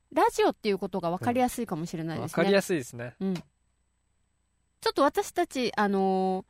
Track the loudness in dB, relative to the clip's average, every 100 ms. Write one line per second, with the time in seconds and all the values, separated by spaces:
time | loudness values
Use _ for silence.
0 | _ 2 2 4 2 2 0 -2 -2 -4
1 | -2 -2 0 2 0 -2 -4 -4 -4 -6
2 | -6 -4 -4 0 4 4 2 -2 -4 -10
3 | -12 -6 -4 -4 -8 _ _ _ _ _
4 | _ _ _ _ _ _ _ _ -2 2
5 | 2 2 -2 -2 -2 -2 -2 0 0 2
6 | 2 2 0 -2